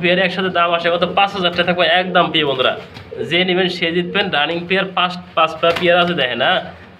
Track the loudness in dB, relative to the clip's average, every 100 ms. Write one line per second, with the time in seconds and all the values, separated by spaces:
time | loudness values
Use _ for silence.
0 | 0 2 0 0 -2 0 0 0 0 0
1 | 0 2 0 0 -2 0 0 2 2 2
2 | 2 2 2 2 0 2 0 -2 -8 -18
3 | -14 -10 -2 0 2 2 0 -2 -2 -2
4 | -2 -2 -2 0 -2 -2 -2 -2 -2 -2
5 | -2 -4 -6 0 0 2 0 2 4 4
6 | 2 0 -2 0 0 0 -2 -12 -20